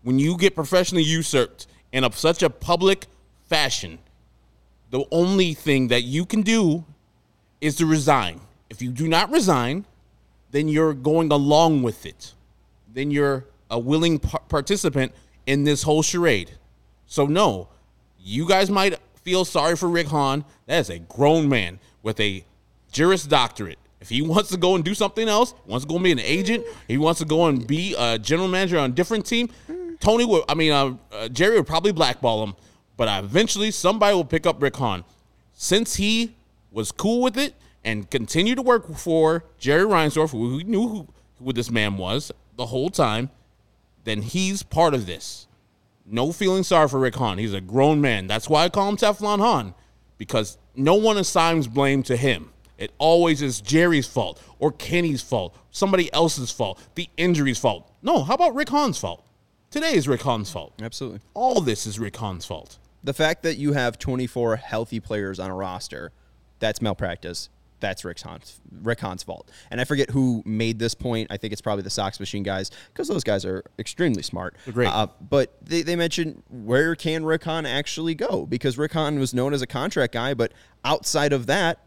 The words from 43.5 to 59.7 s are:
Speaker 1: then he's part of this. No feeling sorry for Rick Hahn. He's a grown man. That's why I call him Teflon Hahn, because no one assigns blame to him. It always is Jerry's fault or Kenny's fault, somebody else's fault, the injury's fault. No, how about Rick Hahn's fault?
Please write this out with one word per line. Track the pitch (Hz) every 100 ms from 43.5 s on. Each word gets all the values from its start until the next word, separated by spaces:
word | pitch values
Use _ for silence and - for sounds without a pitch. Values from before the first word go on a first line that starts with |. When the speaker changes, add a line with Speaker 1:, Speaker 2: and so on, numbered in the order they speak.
| _ _ _ _ _
Speaker 1:
then | - 107
he's | 113 170 190 196
part | - 151 165
of | 135 92
this. | 80 - - - _ _ _ _ _ -
No | 113 139
feeling | 170 190 190
sorry | 180 170 151
for | 135
Rick | 127 117
Hahn. | 120 90
He's | 110
a | 98
grown | 92 117 143 151
man. | 143 107 95
That's | 110 -
why | 151
I | 175
call | 202 196
him | 208
Teflon | 214 202 208 208
Hahn, | 226 170 101 - _ _ _ _
because | 107 113 107 - _
no | 127 139
one | 196 220 208
assigns | 180 180 165 165 123
blame | 123 139 139
to | 131 120
him. | 135 95 - _ _ _
It | 104 _
always | 156 170 170 143
is | 139 120
Jerry's | 104 151 175 156 123
fault | 131 92 78 - -
or | 151
Kenny's | - - 175 170 135
fault, | - 117 90 - _
somebody | - 196 190 170
else's | 147 165 - 120
fault, | - 104 92 -
the | - 175 -
injury's | 180 165 139 117
fault. | 127 90 - _
No, | 214 330
how | 139
about | 269 349
Rick | 254 302
Hahn's | 294 277 151
fault? | 92 85 _ _ _ _ _